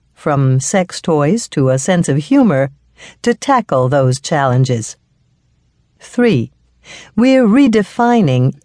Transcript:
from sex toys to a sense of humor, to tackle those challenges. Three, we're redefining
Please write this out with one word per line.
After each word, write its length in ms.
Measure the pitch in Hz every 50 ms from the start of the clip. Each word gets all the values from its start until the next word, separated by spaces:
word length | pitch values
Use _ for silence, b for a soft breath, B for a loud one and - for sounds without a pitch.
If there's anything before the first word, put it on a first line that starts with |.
| _ _
from 480 | _ _ - 165 147 139 135 131 131 131
sex 400 | 131 - - 196 180 - - -
toys 480 | - - 160 151 143 147 196 233 - -
to 220 | - 156 135 131
a 80 | 131 131
sense 280 | - - 185 175 170
of 120 | - 135 143
humor, 520 | 147 - 262 285 262 208 151 131 135 135 139 _ _ _ B B B B B B
to 100 | - 240
tackle 560 | 233 - - 277 269 262 - - 147 131 127 127
those 320 | 143 143 135 127 127 -
challenges. 760 | - - 170 147 139 131 123 127 131 127 123 113 110 - - _ _ _ _ _ _ _ _ _ _ _ _ _ _ _ _ _ _ _ _ _
Three, 540 | - - - - 240 233 185 123 113 - _ _ _ _ _ _ B B B B B B B
we're 300 | 208 240 262 262 262 247
redefining 1120 | 202 208 277 285 247 214 220 202 - - - 240 240 240 233 196 143 127 127 127 135 - -